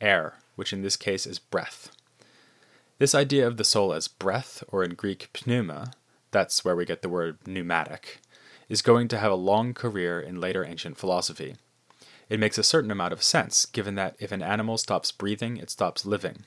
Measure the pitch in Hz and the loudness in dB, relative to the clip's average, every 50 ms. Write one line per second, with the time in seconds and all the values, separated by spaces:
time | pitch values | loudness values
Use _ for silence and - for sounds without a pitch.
0 | 107 104 98 87 78 82 - - _ _ _ - 95 - 104 98 98 98 - - | 4 4 4 4 2 -2 -8 -14 _ _ _ -10 -8 -6 -6 -4 -2 -2 -4 -2
1 | - 104 95 95 - - 90 - _ - - 90 - - - - - - - _ | 0 -2 -2 -2 -2 -6 -8 -12 _ -6 -4 -4 -4 -4 -12 -16 -18 -20 -20 _
2 | _ _ _ _ - _ _ _ _ _ _ _ _ _ _ _ _ _ _ - | _ _ _ _ -20 _ _ _ _ _ _ _ _ _ _ _ _ _ _ 2
3 | 143 139 - 139 143 135 143 139 127 120 120 117 - - - 107 101 95 78 80 | 2 4 6 4 4 4 4 4 4 4 2 0 2 2 4 4 4 4 2 -2
4 | - - _ - 95 95 95 123 127 - - - - - - 95 92 87 87 - | -4 -6 _ -4 -2 0 0 0 -4 -6 -14 -18 -14 -4 -2 0 0 0 -2 -4
5 | - 101 95 - - - - - - 120 120 123 110 85 76 71 107 123 - _ | -4 -4 -4 -4 -8 -14 -14 -8 -2 0 0 0 0 -2 -6 -8 -10 -12 -12 _
6 | _ _ _ _ _ _ - 104 95 - - - - 90 90 87 87 85 85 - | _ _ _ _ _ _ 2 2 2 4 0 0 2 2 2 2 0 -2 -4 -6
7 | - 90 87 90 85 82 78 - - 95 92 92 87 85 85 82 78 78 78 - | -4 -4 -2 -2 -2 -2 -4 -8 -12 -10 -8 -6 -4 0 0 -2 -2 -2 -8 -14
8 | - - - - _ _ _ - _ - - - _ - 110 104 - - 117 120 | -14 -16 -20 -20 _ _ _ -20 _ -20 -20 -20 _ -4 -2 0 6 6 8 8
9 | 120 113 120 107 107 107 95 92 92 98 101 110 117 123 120 - - 117 104 98 | 6 2 0 2 2 2 2 2 4 4 4 4 4 0 -4 -4 -4 -4 -2 -2
10 | 87 87 87 85 71 87 90 90 87 92 92 95 87 73 87 82 - 85 - - | -2 -2 -2 -4 -6 -6 -8 -6 -4 -2 -2 -2 -4 -4 -6 -10 -10 -12 -10 -6
11 | - 92 90 90 - - 80 - 78 67 65 - _ _ _ _ _ _ _ _ | -2 0 0 0 0 -2 -6 -6 -10 -12 -12 -14 _ _ _ _ _ _ _ _
12 | - - - - _ - 107 107 107 107 - - 107 - - 120 120 107 104 95 | -20 -20 -20 -20 _ -4 -2 2 2 2 2 2 2 4 4 4 2 2 0 -2
13 | 87 87 85 - - - - 165 95 82 - - - - - 117 101 104 98 98 | -2 -2 -2 0 0 2 2 2 0 2 2 0 0 0 -2 -4 -4 -4 -2 -2
14 | 95 87 - - 104 98 101 95 82 90 101 107 110 113 113 113 - - 101 87 | -2 -4 -4 -8 -8 -6 -6 -4 -2 0 0 0 0 -2 -2 -4 -2 0 -2 0
15 | - - - - 98 101 107 101 117 117 120 113 - - - - 101 87 - - | 0 -2 -6 -4 -2 -2 -2 -2 -4 -6 -6 -8 -10 -10 -4 -2 -2 -2 -2 -4
16 | - 101 104 101 - - - - - | -4 -2 -2 -2 -2 -4 -8 -8 -20